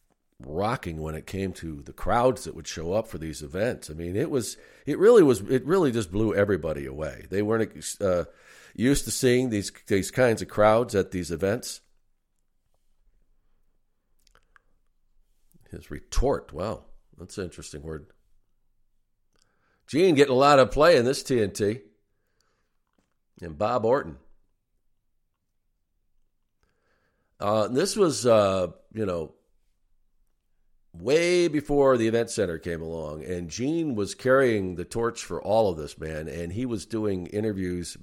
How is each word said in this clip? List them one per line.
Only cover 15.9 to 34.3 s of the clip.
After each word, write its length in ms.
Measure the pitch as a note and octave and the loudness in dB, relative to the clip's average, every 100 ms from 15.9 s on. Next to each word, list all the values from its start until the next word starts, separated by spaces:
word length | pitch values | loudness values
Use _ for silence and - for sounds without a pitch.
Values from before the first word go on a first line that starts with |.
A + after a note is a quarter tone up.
retort, 640 | D2 - - B2+ - - | -16 -6 0 2 0 -4
wow, 320 | D2 G2 F#2+ - - _ - | -8 -6 -8 -12 -20 _ -20
that's 200 | F2+ - | -16 -10
an 60 | |
interesting 380 | F2+ - D#2+ D2+ | -10 -10 -16 -14
word. 260 | D#2 D#2 - _ _ _ _ _ _ _ _ _ _ _ _ _ _ _ _ _ _ | -12 -12 -14 _ _ _ _ _ _ _ _ _ _ _ _ _ _ _ _ _ _
Gene 280 | C#3+ F#3+ C#3+ | 2 4 6
getting 180 | C3+ | 6
a 40 | B2+ | 6
lot 220 | C#3+ C#3+ | 6 8
of 120 | B2+ | 6
play 240 | C3 D#3+ D3+ | 6 6 6
in 80 | |
this 180 | A#2+ C#3 | 4 0
T 200 | - B2+ | 0 0
N 100 | G2+ | 0
T. 300 | - G2+ A#2 - _ _ _ _ _ _ _ _ _ _ _ _ _ _ _ | 0 -2 -2 -10 _ _ _ _ _ _ _ _ _ _ _ _ _ _ _
And 160 | E2+ D#2 | -16 -4
Bob 260 | G#2 B2 | -2 0
Orton. 320 | A2 C3+ E2+ C#2 _ - _ _ _ _ _ _ _ _ _ _ _ _ _ _ _ _ _ _ _ _ _ _ _ _ _ _ _ _ _ - | 2 0 -2 -14 _ -20 _ _ _ _ _ _ _ _ _ _ _ _ _ _ _ _ _ _ _ _ _ _ _ _ _ _ _ _ _ -6
Uh, 300 | G2+ G#2+ G#2+ | 0 0 2
this 300 | B2+ G3 A3 | 0 0 2
was, 280 | F3+ A2+ A#2+ | 0 2 4
uh, 420 | A2 G2+ F#2+ F2 - _ | 6 6 2 -2 -6 _
you 120 | G#2+ G2+ | -6 -4
know, 280 | F2 D#2 - _ _ _ _ _ _ _ _ _ _ _ _ _ _ _ | -4 -8 -14 _ _ _ _ _ _ _ _ _ _ _ _ _ _ _
way 540 | E2+ F#2+ D#3 F3 F3+ E3+ | -10 0 2 4 2 2
before 500 | D3+ D3 C#3+ C3+ B2+ | 0 0 4 4 4
the 100 | A2+ | 4
event 220 | A2+ A#2 | 0 -2
center 280 | - F#2 E2 | -2 -2 -4
came 240 | F2 E2 | -6 -8
along, 420 | D#2+ E2 D#2 D#2 | -8 -8 -8 -10
and 260 | C#2 F2+ F2 | -8 -8 -8
Gene 460 | G2+ C3 E3 D#3+ G#2+ | -6 -4 -2 -2 -4
was 200 | G2 - | -6 -4
carrying 600 | B2+ | 2